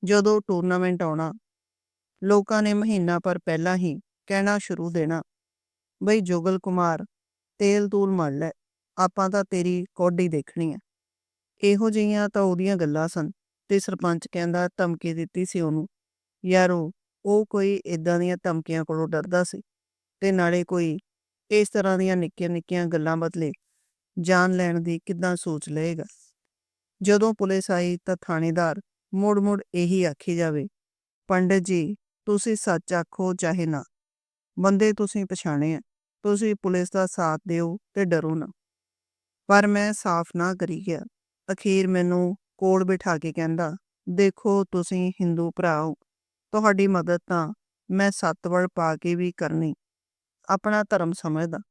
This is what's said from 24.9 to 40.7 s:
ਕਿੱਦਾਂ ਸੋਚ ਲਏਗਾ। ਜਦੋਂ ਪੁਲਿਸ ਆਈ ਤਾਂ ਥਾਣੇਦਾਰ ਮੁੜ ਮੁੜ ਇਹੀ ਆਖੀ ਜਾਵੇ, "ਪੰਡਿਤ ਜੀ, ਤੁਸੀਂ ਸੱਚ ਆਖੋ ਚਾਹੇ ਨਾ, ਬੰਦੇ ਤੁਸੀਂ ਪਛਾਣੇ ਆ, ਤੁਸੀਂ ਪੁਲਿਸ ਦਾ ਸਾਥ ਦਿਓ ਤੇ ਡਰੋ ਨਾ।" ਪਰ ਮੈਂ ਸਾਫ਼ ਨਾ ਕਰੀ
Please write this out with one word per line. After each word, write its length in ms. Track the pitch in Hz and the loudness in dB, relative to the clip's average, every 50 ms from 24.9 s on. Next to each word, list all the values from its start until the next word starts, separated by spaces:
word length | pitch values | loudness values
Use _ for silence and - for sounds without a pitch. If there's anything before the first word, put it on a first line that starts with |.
| 170 165 _ | -4 -6 _
ਕਿੱਦਾਂ 300 | - 196 170 180 185 180 | -6 -6 -2 -2 -2 -2
ਸੋਚ 320 | 175 - 185 160 151 - - | -2 -4 -6 -6 -6 -6 -6
ਲਏਗਾ। 360 | 147 151 156 165 170 160 - 208 - _ _ _ _ _ _ _ _ _ _ _ _ _ _ _ _ _ | -6 -4 -4 -4 -4 -6 -10 -14 -16 _ _ _ _ _ _ _ _ _ _ _ _ _ _ _ _ _
ਜਦੋਂ 320 | 190 190 202 208 208 220 220 | 2 4 4 4 4 2 0
ਪੁਲਿਸ 360 | - 202 190 190 190 185 - | 0 0 0 0 0 0 0
ਆਈ 260 | 196 175 175 175 175 170 _ | 0 0 0 0 -2 -4 _
ਤਾਂ 120 | - 185 180 | -4 -4 -4
ਥਾਣੇਦਾਰ 600 | - - 175 160 160 165 160 175 175 165 151 208 - _ _ _ _ _ - | -4 -4 -2 0 0 0 2 2 0 0 0 -4 -8 _ _ _ _ _ -4
ਮੁੜ 260 | 190 196 208 208 202 | 0 2 2 2 4
ਮੁੜ 220 | 196 208 208 202 - _ - | 2 2 0 -2 -4 _ -2
ਇਹੀ 280 | 175 175 170 185 190 180 | -2 0 2 2 2 2
ਆਖੀ 320 | 170 147 _ - - 175 | 0 -2 _ -6 -4 -2
ਜਾਵੇ, 300 | 170 170 165 151 151 139 208 _ _ _ _ _ _ _ _ _ _ _ _ | 0 0 0 0 -2 -4 -6 _ _ _ _ _ _ _ _ _ _ _ _
"ਪੰਡਿਤ 340 | 196 180 185 220 196 196 175 | 0 2 4 4 2 2 2
ਜੀ, 320 | 185 190 175 160 151 214 - _ _ _ _ _ | 0 0 0 0 -2 -4 -8 _ _ _ _ _
ਤੁਸੀਂ 300 | - 208 202 - 233 220 | -2 -2 0 0 0 -2
ਸੱਚ 360 | 208 - - 180 165 - - 180 | -2 0 -2 -2 -2 -2 -2 -4
ਆਖੋ 400 | 175 165 _ - - 190 185 185 | -4 -4 _ -6 -4 -2 -2 -2
ਚਾਹੇ 320 | 185 - 170 160 185 170 | -2 -2 -2 0 0 0
ਨਾ, 160 | 160 156 143 - _ _ _ _ _ _ _ _ _ _ _ _ _ _ | -2 -2 -4 -6 _ _ _ _ _ _ _ _ _ _ _ _ _ _
ਬੰਦੇ 360 | - 180 196 202 190 214 214 214 | 0 2 4 4 6 4 2 2
ਤੁਸੀਂ 320 | - 214 202 - 208 196 | 0 -2 -2 -2 -4 -6
ਪਛਾਣੇ 480 | 185 190 180 - 175 147 143 147 156 160 | -4 -6 -6 -4 -2 0 0 0 0 -2
ਆ, 60 | 147 - _ _ _ _ _ _ _ _ | -4 -8 _ _ _ _ _ _ _ _
ਤੁਸੀਂ 300 | 208 208 202 226 220 208 202 - | 0 0 2 2 0 -2 -2 -2
ਪੁਲਿਸ 280 | 190 180 180 180 180 | -2 0 0 -2 -2
ਦਾ 160 | - 196 190 | 0 -2 -2
ਸਾਥ 340 | 185 - - 180 160 156 156 _ 190 | -2 -2 -2 -2 -2 -2 -2 _ -4
ਦਿਓ 280 | 170 165 170 165 170 208 _ _ _ | -2 -2 -2 -2 -4 -8 _ _ _
ਤੇ 100 | 196 196 | -2 0
ਡਰੋ 300 | 180 170 160 151 156 160 | 2 2 0 0 0 -4
ਨਾ।" 120 | 165 - - - _ _ _ _ _ _ _ _ _ _ _ _ _ _ _ _ _ _ _ | -4 -6 -8 -12 _ _ _ _ _ _ _ _ _ _ _ _ _ _ _ _ _ _ _
ਪਰ 180 | 196 202 202 | 4 6 6
ਮੈਂ 260 | 208 202 202 202 208 214 | 4 2 0 0 -2 -4
ਸਾਫ਼ 380 | - - 202 175 170 170 - - | -4 -2 -2 0 0 -2 -2 -4
ਨਾ 180 | 175 175 180 185 | -4 -2 -2 -2
ਕਰੀ 260 | 180 190 185 | -4 -6 -6